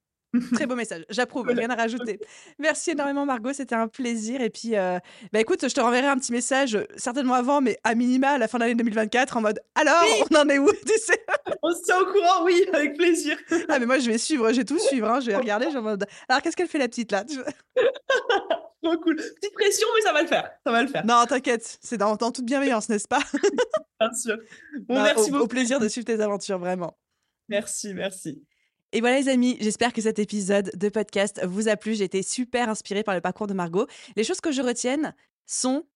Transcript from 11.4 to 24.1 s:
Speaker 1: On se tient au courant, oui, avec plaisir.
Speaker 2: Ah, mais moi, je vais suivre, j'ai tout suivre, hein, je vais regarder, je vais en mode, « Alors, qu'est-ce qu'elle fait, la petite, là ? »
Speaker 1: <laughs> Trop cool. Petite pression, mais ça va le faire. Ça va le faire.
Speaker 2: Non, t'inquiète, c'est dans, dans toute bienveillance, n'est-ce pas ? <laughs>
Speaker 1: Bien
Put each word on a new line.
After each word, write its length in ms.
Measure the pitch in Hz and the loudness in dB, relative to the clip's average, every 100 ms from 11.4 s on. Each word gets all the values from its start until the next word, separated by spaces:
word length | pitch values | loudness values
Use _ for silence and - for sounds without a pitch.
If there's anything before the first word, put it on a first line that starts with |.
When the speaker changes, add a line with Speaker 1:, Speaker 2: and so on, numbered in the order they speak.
| - - | -4 -2
Speaker 1:
On 80 | 311 | -2
se 100 | 339 | -2
tient 140 | - 370 | 0 2
au 40 | 370 | 2
courant, 360 | 392 339 370 | 2 4 4
oui, 220 | 339 349 381 | 4 4 4
avec 240 | 330 302 294 | 2 0 2
plaisir. 400 | 359 330 294 320 - 330 311 | 2 2 0 -4 -2 -4 0
Speaker 2:
Ah, 100 | 294 | 0
mais 60 | 233 | 2
moi, 140 | 269 | 2
je 120 | 240 | 2
vais 60 | 226 | 0
suivre, 340 | - 302 226 | 0 0 2
j'ai 140 | 247 196 | 2 0
tout 120 | 311 | 0
suivre, 300 | 415 269 214 | 0 0 0
hein, 120 | 247 | 0
je 60 | 240 | 0
vais 100 | 196 | -2
regarder, 300 | 214 208 294 | 0 -2 -2
je 40 | |
vais 60 | 277 | -2
en 60 | |
mode, « 220 | 214 208 202 - - | -4 -4 -6 -8 -2
Alors, 140 | 262 | 0
qu'est-ce 160 | 330 320 | 0 -2
qu'elle 100 | 349 | -2
fait, 120 | 302 | -2
la 100 | 247 | -2
petite, 240 | 233 226 | -4 -4
là ? » 100 | 202 233 277 269 - _ - | -4 -4 -8 -10 -12 _ 0
Speaker 1:
<laughs> 1080 | 523 539 - 523 - 381 - - - _ | 0 0 -2 0 0 -2 -2 -4 -6 _
Trop 140 | 320 330 | -2 0
cool. 140 | 330 311 | 0 -2
Petite 380 | - - 403 | -4 -8 -10
pression, 340 | - 403 403 453 453 | 0 0 2 2 2
mais 60 | |
ça 100 | 415 | 2
va 80 | 294 | 2
le 60 | 311 | 2
faire. 240 | 208 - - - | 0 -2 -8 0
Ça 60 | |
va 100 | 233 | 0
le 40 | 254 | 0
faire. 160 | 170 208 | -2 2
Speaker 2:
Non, 180 | 240 240 | 4 4
t'inquiète, 500 | 262 262 233 - - | 2 0 -2 -4 -16
c'est 160 | - 226 | -10 -2
dans, 180 | 202 214 | 0 0
dans 140 | 233 | -2
toute 140 | 254 233 | -4 -4
bienveillance, 440 | 277 277 226 208 | 0 0 0 0
n'est-ce 180 | 214 - | -4 0
pas ? 140 | 254 - | -2 -2
<laughs> 680 | 285 392 302 466 622 - _ | 0 0 2 -2 -4 -6 _
Speaker 1:
Bien 120 | 226 | -2